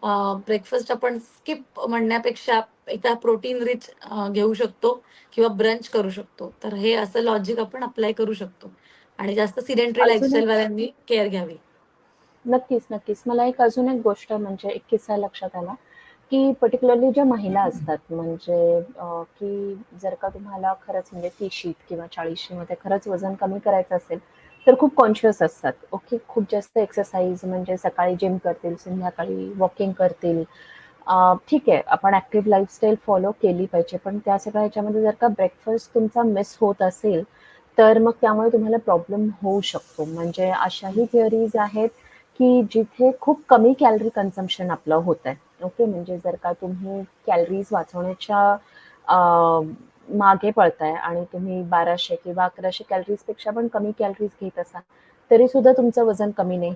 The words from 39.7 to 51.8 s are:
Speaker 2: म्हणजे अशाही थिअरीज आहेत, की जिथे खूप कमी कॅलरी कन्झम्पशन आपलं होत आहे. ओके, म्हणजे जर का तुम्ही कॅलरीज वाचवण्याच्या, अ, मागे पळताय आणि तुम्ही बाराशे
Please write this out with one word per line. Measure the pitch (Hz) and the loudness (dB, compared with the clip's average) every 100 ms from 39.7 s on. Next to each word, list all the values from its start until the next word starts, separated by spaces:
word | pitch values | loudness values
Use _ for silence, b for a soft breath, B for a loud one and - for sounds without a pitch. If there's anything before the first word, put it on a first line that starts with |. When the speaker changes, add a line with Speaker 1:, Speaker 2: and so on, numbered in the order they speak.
| 165 - - 156 | -8 -10 -10 -8
Speaker 2:
म्हणजे | 165 170 180 185 | -6 -6 -2 0
अशाही | 185 180 - 190 208 233 | 0 -2 -4 -4 -2 2
थिअरीज | 233 220 220 226 220 | 2 4 2 0 0
आहेत, | 208 214 226 b b b _ - | -2 -2 -2 b b b _ 2
की | 254 247 | 4 6
जिथे | 220 220 220 - 254 - | 4 0 -2 2 2 4
खूप | 277 302 - | 0 0 6
कमी | 240 226 262 | 6 6 6
कॅलरी | 254 214 226 | 4 2 0
कन्झम्पशन | 208 196 190 185 - 180 | -2 -4 -4 -8 -6 -6
आपलं | 165 156 156 | -6 0 0
होत | 175 156 131 | 0 -2 -6
आहे. | 139 _ _ 180 | -10 _ _ -8
ओके, | - 226 | -2 -2
म्हणजे | 175 180 175 | -2 -8 -8
जर | 180 175 | -6 -6
का | 175 | -6
तुम्ही | 175 180 185 190 196 190 _ - | -6 -8 -10 -10 -10 -12 _ -2
कॅलरीज | 170 170 196 196 | 0 0 -4 -4
वाचवण्याच्या, | 196 160 180 180 185 - 202 202 202 b b b b - | -4 -4 -8 -8 -8 -2 2 2 2 b b b b 2
अ, | - - 269 165 165 156 - - _ - 208 | 4 6 4 4 2 -2 -10 -20 _ -6 2
मागे | 196 196 208 | 4 4 2
पळताय | 214 175 - 156 | 4 4 2 -2
आणि | 165 170 175 | -4 -4 -6
तुम्ही | 175 180 185 180 | -6 -8 -8 -8
बाराशे | 175 175 | -2 0